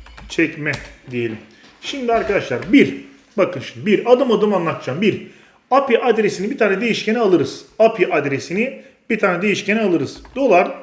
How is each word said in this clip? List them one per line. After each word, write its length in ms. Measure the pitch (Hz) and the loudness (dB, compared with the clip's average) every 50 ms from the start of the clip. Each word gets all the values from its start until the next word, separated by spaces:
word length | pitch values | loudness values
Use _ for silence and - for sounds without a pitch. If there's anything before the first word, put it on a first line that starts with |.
| - - - - - - | -20 -20 -20 -20 -20 -8
çekme 420 | - - 165 139 - 151 147 151 135 - - - - - - - | -4 -2 -2 -2 -4 -6 -6 -6 -6 -6 -8 -14 -20 -20 -14 -10
diyelim. 260 | 123 120 120 113 110 107 - - - - - - - _ | -6 -6 -4 -6 -6 -10 -14 -20 -20 -20 -20 -20 -20 _
Şimdi 320 | - - - 277 247 226 233 | -14 -10 -8 -6 -2 0 0
arkadaşlar 600 | 226 - - 202 180 - - 127 113 - 165 233 | 0 0 0 -2 -2 -2 -4 -6 -6 0 4 6
bir, 220 | 269 202 139 - - - - - _ _ _ - | 6 6 4 0 -8 -14 -18 -20 _ _ _ -2
bakın 220 | 208 185 - - 131 | -2 -2 -2 -2 -6
şimdi 260 | 113 - - 117 131 | -10 -12 -12 -6 -2
bir, 260 | 208 202 - 214 233 | 0 0 2 4 4
adım 200 | 254 247 277 254 | 4 4 4 4
adım 220 | 214 185 208 208 202 | 2 2 2 2 0
anlatacağım. 480 | 185 170 160 143 - - - 127 165 | 0 -2 -2 -4 -6 -6 -6 -4 0
Bir, 260 | 220 202 131 - - - - - - _ _ _ _ - | 0 0 0 -2 -6 -14 -20 -20 -20 _ _ _ _ 0
api 280 | 254 277 269 262 233 - | 2 2 2 4 2 2
adresini 520 | - 247 220 220 214 180 - - 185 220 | 4 2 2 2 2 0 -2 -2 -4 -4
bir 60 | 277 | -2
tane 240 | - 233 196 196 190 | 0 0 0 0 0
değişkene 380 | 233 233 196 - - 208 220 240 | 0 -2 -2 -2 -2 -2 0 0
alırız. 460 | 233 190 180 156 131 - - - - - _ - | 2 4 4 2 2 0 -6 -12 -16 -6 _ 2
api 340 | 220 220 220 170 180 - 170 | 4 4 4 2 0 0 0
adresini 720 | 156 143 143 139 131 - - 170 202 233 269 277 - - - _ _ _ - | 0 0 0 -2 -4 -4 -4 -4 -4 -4 -4 -6 -10 -16 -20 _ _ _ -4
bir 100 | 233 214 | -2 0
tane 220 | 202 196 180 170 | 0 0 0 0
değişkene 400 | 196 214 185 - - - 208 226 | 0 -2 -2 -2 -2 -2 -2 0
alırız. 420 | 220 196 175 151 135 - - - - - - | 0 2 0 0 -2 -4 -8 -12 -18 -10 -4
Dolar 360 | 254 277 247 185 175 202 208 - - | 0 2 4 4 4 4 2 -4 -12